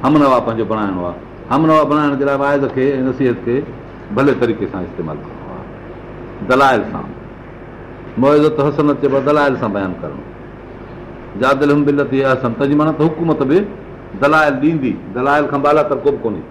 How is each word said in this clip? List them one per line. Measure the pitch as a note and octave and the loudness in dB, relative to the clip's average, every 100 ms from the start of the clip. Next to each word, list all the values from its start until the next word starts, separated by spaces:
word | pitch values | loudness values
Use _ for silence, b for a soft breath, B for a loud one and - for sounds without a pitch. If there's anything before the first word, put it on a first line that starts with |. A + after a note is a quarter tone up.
همنوا | C3 D3+ C#3+ B2+ A2+ | 4 4 6 4 2
پنهنجو | A2+ G#2 | -2 -2
بڻائڻو | G#2+ G#2 F#2 F2 | -2 -2 -2 -6
آهي. | E2+ - - - | -8 -14 -16 -2
همنوا | C3 D#3+ D#3 C#3+ | 2 4 4 4
بڻائڻ | D3 D3 C#3 | 2 2 2
جي | C#3 | 0
لاءِ | C#3 | 2
واعظ | C#3+ C#3+ C3+ C3+ | 2 2 0 0
کي ۽ | C3 C3+ C3 | 0 2 -2
نصيحت | B2+ C3 A#2 - | 0 0 0 -2
کي | B2+ D3 - - - - G#2+ | -2 -4 -12 -16 -18 -6 0
ڀلي | C#3+ B2+ | 2 2
طريقي | A#2+ G#2+ F#2+ | 0 0 -4
سان | F#2+ F2 | -6 -8
استعمال | - D#2+ D2+ - | -8 -8 -8 -12
ڪرڻو | - - - | -16 -14 -14
آهي، | - - - - - - - - G2 | -14 -16 -16 -16 -16 -16 -16 -12 0
دلائل | B2+ C#3 B2+ - | 4 4 4 0
سان. | - - - - - - - - - - - - - | -8 -10 -12 -16 -18 -18 -18 -18 -18 -16 -16 -12 0
موعظت | C3+ D3 D3+ D3+ | 4 6 4 2
حسنت | C#3+ C#3+ D3 C#3 | 0 2 2 2
چئبو | C#3+ C#3 | 2 2
آهي، | C3 | 2
دلائل | D3 C#3+ B2+ | 4 4 2
سان | A#2+ G2+ | -2 -2
بيان | F#2 F2 | -4 -6
ڪرڻو. | D2+ C#2 - - - - - - - - - - - G2 | -10 -12 -14 -16 -18 -18 -18 -16 -16 -16 -16 -16 -14 -2
جادلهم | C3 C3+ D3 D3 C#3+ | 2 4 4 4 4
بالتي | C#3+ C#3 C3+ C3+ | 2 2 2 2
احسن، | B2+ B2+ A#2 | 2 0 0
تنهنجي | C#3 D3 | 2 4
معنيٰ | D#3 D3+ | 2 2
ته | D#3 | 0
حڪومت | D#3+ E3+ D3+ C3+ | 2 -2 0 4
به | E3 G3+ - - - - F#2+ | 2 2 -8 -16 -18 -14 0
دلائل | C#3 D#3 D3+ C3 | 2 4 4 2
ڏيندي، | D3 D#3+ C3 G2 - A2+ | 0 2 -2 -4 -6 -4
دلائل | C3+ D3 C#3+ | 2 2 2
کان | C#3+ | 0
بالا | C#3+ D3+ D3+ | 2 4 2
تر | C3+ | 2
ڪو | C#3 | 0
به | C3 | 0
ڪونهي. | A2+ F#2 D2+ | -2 -4 -10